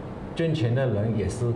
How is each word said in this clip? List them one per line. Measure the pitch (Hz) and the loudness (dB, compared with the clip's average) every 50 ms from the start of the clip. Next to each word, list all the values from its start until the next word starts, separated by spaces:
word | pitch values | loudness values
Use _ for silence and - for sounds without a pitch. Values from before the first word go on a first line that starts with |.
| - - - - - - - | -12 -12 -10 -10 -10 -8 -2
捐 | - 165 160 147 | -2 0 0 2
钱 | - 123 117 123 | 2 2 2 2
的 | 135 135 117 | 2 2 2
人 | 101 101 107 113 | 2 2 2 2
也 | 104 104 92 - | 0 0 0 -2
是 | - - 120 120 117 | -2 0 0 0 0